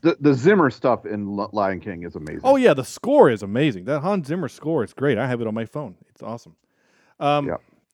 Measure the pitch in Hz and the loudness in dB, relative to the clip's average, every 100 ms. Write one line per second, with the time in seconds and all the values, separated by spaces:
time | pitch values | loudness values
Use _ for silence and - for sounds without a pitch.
0 | 160 - 143 131 156 208 139 - 131 110 | 0 2 2 4 4 4 2 0 0 0
1 | 85 104 101 101 104 107 98 92 104 85 | -4 -8 -6 -6 -6 -2 -2 -2 -8 -12
2 | 87 90 76 82 254 277 233 135 120 - | -12 -12 -10 -4 2 4 4 4 -2 -8
3 | 233 294 165 107 98 117 156 95 95 147 | 2 6 6 4 -2 0 0 -2 -4 -4
4 | 170 202 135 180 135 - 156 160 98 - | -2 -4 -4 -6 -6 -8 -4 -2 -4 -2
5 | 143 110 127 120 110 110 113 151 143 90 | 0 0 -2 -4 -4 -6 -8 -10 -14 -16
6 | _ _ 107 117 82 _ _ _ _ _ | _ _ -14 -14 -16 _ _ _ _ _
7 | _ _ 143 147 143 - - _ _ | _ _ 0 0 -2 -8 -12 _ _